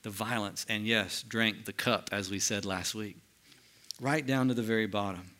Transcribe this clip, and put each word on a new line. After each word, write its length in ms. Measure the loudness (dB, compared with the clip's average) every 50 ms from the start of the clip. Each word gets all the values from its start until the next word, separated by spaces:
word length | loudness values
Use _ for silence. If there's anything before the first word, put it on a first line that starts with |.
the 80 | -12 -10
violence, 560 | -6 -4 -2 0 0 0 0 -2 -4 -6 -4 -2
and 200 | -2 0 2 4
yes, 340 | 4 4 4 2 -2 -6
drank 440 | -6 -2 0 2 2 2 2 -2 -6
the 80 | -6 -6
cup, 360 | 0 2 4 2 2 2 -2
as 200 | -2 -2 -2 -2
we 80 | -2 0
said 260 | 0 0 0 0 0
last 300 | -2 -2 -2 -2 -4 -4
week, 220 | -4 -6 -8 -10 -14 -20 _ _ _ _ -20 -20 -20 -20 -20 _ -20 -18 -16 -12 -4
right 240 | 0 2 2 2 2
down 220 | 2 2 4 4 4
to 60 | 4
the 80 | 2
very 260 | 2 2 2 2 2 2
bottom. 440 | 0 0 0 -2 -4 -6 -10 -14 -18